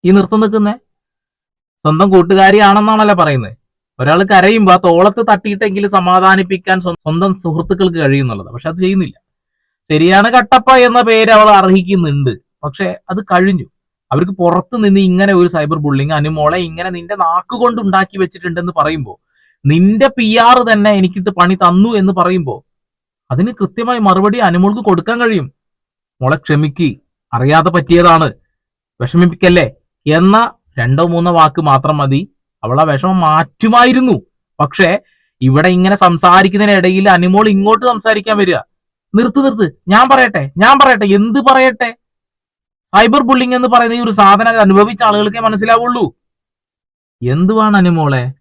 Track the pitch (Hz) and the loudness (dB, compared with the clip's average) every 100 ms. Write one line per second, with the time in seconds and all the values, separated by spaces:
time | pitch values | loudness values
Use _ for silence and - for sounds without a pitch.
0 | 175 202 185 220 214 214 208 240 _ _ | 2 2 2 -2 -2 -2 -4 -6 _ _
1 | _ _ _ _ _ _ _ _ 151 156 | _ _ _ _ _ _ _ _ -4 0
2 | 196 190 170 190 190 208 202 202 214 220 | 2 2 2 2 4 4 4 2 0 0
3 | 214 190 156 135 101 - _ _ _ - | 0 0 0 -2 -8 -16 _ _ _ -8
4 | 131 170 196 196 190 226 190 180 180 170 | -2 0 2 2 2 2 2 4 4 2
5 | 202 196 226 202 208 196 208 190 202 196 | 2 0 -2 -2 -2 -6 -4 -4 -2 -2
6 | 180 185 190 190 185 190 190 185 180 170 | 0 2 2 0 -2 -6 -4 -4 -4 -8
7 | 160 160 190 190 175 160 - 180 185 165 | -6 -4 -4 -4 -6 -6 -4 -2 -2 -2
8 | 143 139 131 101 95 117 160 170 185 190 | -2 -2 -4 -8 -14 -12 -10 -4 -2 -2
9 | 170 _ _ _ _ _ _ _ _ 151 | -4 _ _ _ _ _ _ _ _ 0
10 | 170 190 220 254 - 254 254 262 247 240 | 2 2 2 0 2 0 4 4 4 2
11 | 226 220 220 214 214 202 190 190 180 196 | 2 2 4 4 6 4 4 0 0 -2
12 | 160 143 131 107 _ _ 147 139 185 - | -2 -2 -4 -6 _ _ -14 -6 -8 -8
13 | - 185 202 180 190 180 98 _ _ _ | -10 -10 -2 0 0 -2 -8 _ _ _
14 | _ 135 180 190 170 180 180 240 208 196 | _ -4 -4 -2 -2 -2 -4 -2 0 2
15 | 190 180 196 190 175 175 147 160 147 135 | 2 0 0 2 0 -2 -4 -4 -2 -4
16 | 143 151 151 156 151 180 170 165 180 175 | -4 -4 -4 -2 -2 -2 -8 -10 -10 -12
17 | 170 202 170 175 - 233 240 226 202 190 | -12 -6 -2 -4 -6 -4 -4 -2 -2 -2
18 | 185 196 185 180 180 170 175 165 151 160 | -4 -6 -8 -6 -10 -8 -6 -4 -4 -4
19 | 117 - _ _ _ _ 139 160 190 214 | -10 -16 _ _ _ _ -2 2 2 2
20 | 269 262 220 226 233 254 233 214 208 202 | 0 0 -2 2 4 2 2 0 2 0
21 | 185 190 190 190 175 185 180 185 220 220 | -2 -2 -6 0 0 2 2 2 0 0
22 | 190 180 175 185 139 98 _ _ _ _ | -2 0 0 -2 -6 -10 _ _ _ _
23 | _ _ _ 127 214 233 190 - 240 240 | _ _ _ -4 -4 -4 -6 -6 -6 -2
24 | 202 185 202 240 202 175 196 214 208 175 | 0 2 0 0 0 0 0 -2 -2 -2
25 | 190 233 233 202 135 _ _ _ _ _ | -2 -4 -2 -2 -6 _ _ _ _ _
26 | _ _ 127 151 - 147 151 139 156 101 | _ _ -4 -4 -2 -2 -2 -2 -4 -4
27 | _ _ _ 117 131 156 170 175 139 170 | _ _ _ -4 0 2 2 -2 0 2
28 | 175 165 156 - _ _ _ _ _ _ | 4 2 0 -6 _ _ _ _ _ _
29 | 123 170 175 165 180 175 147 - _ _ | -2 2 0 0 0 0 -2 -8 _ _
30 | - 156 190 214 233 _ _ - 120 139 | -2 0 2 2 -2 _ _ -6 -2 0
31 | 170 170 175 170 156 170 151 165 151 151 | 0 -2 -2 2 0 0 -2 -2 -2 -4
32 | 139 135 196 _ _ _ 110 135 160 139 | -2 -2 -6 _ _ _ -6 -2 -2 -2
33 | 180 185 160 156 160 _ 220 240 247 254 | -2 0 0 0 -2 _ 0 2 2 2
34 | 254 156 _ _ _ - 147 - 175 185 | 0 -2 _ _ _ -8 -8 -2 -2 -2
35 | _ _ _ _ 127 135 180 180 190 196 | _ _ _ _ 0 2 2 2 0 2
36 | 180 165 180 185 190 202 208 196 180 190 | 0 2 4 4 2 0 2 2 2 0
37 | 196 180 180 196 220 196 202 247 254 226 | 2 2 2 2 2 0 0 0 -2 -2
38 | 220 214 208 208 185 151 - _ _ _ | -2 -2 -2 -2 -2 -4 -8 _ _ _
39 | _ 196 254 277 269 220 175 _ - 208 | _ -2 0 0 -2 -2 -4 _ -2 0
40 | 254 262 247 165 139 165 220 269 269 226 | 2 2 0 -2 -8 0 2 4 2 2
41 | 202 196 226 247 262 262 254 240 240 233 | 0 0 0 0 0 2 0 -2 -10 -10
42 | _ _ _ _ _ _ _ _ _ 196 | _ _ _ _ _ _ _ _ _ 0
43 | 226 277 247 254 247 247 247 240 233 240 | 2 2 0 0 0 -2 0 0 0 -2
44 | 233 202 196 202 226 226 202 190 208 208 | -4 2 4 4 2 2 4 4 2 0
45 | 226 208 208 226 226 214 220 226 240 240 | -2 0 -4 -4 -4 -4 0 0 0 -4
46 | 185 _ _ _ _ _ _ _ _ _ | -6 _ _ _ _ _ _ _ _ _
47 | _ _ 120 143 185 220 214 202 180 165 | _ _ -6 -2 0 0 0 0 0 0
48 | 147 131 123 - | -2 -4 -6 -12